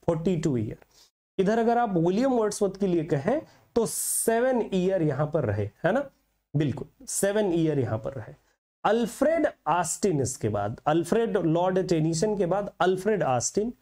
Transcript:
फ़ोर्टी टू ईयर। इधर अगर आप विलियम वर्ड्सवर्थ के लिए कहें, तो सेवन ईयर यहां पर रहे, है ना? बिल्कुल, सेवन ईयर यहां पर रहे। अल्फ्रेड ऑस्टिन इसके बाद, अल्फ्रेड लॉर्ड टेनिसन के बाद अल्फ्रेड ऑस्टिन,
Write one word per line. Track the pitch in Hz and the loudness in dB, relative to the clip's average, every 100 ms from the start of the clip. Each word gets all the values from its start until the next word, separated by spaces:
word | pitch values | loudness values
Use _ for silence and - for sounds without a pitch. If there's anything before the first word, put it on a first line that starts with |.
| - | -2
फ़ोर्टी | 165 165 175 | 0 0 0
टू | 160 123 | 0 -2
ईयर। | 110 - _ _ _ _ _ - | -4 -8 _ _ _ _ _ -2
इधर | 190 226 | 2 2
अगर | 233 240 | 2 2
आप | 240 180 | 2 2
विलियम | 165 190 269 | 2 2 2
वर्ड्सवर्थ | 247 214 202 202 196 | 2 0 0 -2 0
के | 202 | 0
लिए | 175 | 0
कहें, | 156 151 156 285 - - _ - | 0 -2 0 -2 -4 -16 _ -2
तो | 220 | -2
सेवन | - - - - 226 254 247 - | -2 -4 -2 2 2 2 0 0
ईयर | 190 180 190 | 0 2 2
यहां | 156 131 147 | 2 0 0
पर | 160 120 | 0 0
रहे, | 101 104 - 160 | -2 -4 -2 -2
है | |
ना? | 233 277 - _ _ _ 147 | 0 -2 -10 _ _ _ -2
बिल्कुल, | 151 - - - 254 | 0 -2 -10 -16 -10
सेवन | - 196 202 208 | -2 0 2 2
ईयर | 170 160 143 | 2 2 2
यहां | 117 110 | 0 -2
पर | - | -6
रहे। | - 107 - _ _ _ _ | -10 -12 -18 _ _ _ _
अल्फ्रेड | 185 220 220 - 277 330 302 - - | 0 0 0 0 0 2 0 -2 -2
ऑस्टिन | 170 160 - 208 151 | 0 -2 -2 0 0
इसके | 120 - 113 | -2 -2 -4
बाद, | 101 101 - - | -2 -4 -4 0
अल्फ्रेड | 156 165 220 226 196 | 0 0 0 0 0
लॉर्ड | 165 165 180 185 185 | 0 2 2 0 0
टेनिसन | 170 160 165 214 202 | 0 0 0 0 0
के | 175 | 0
बाद | 190 202 - | -2 -4 -2
अल्फ्रेड | 180 185 202 214 | 0 0 0 0
ऑस्टिन, | 143 123 - - 220 - | 2 0 0 -2 -4 -6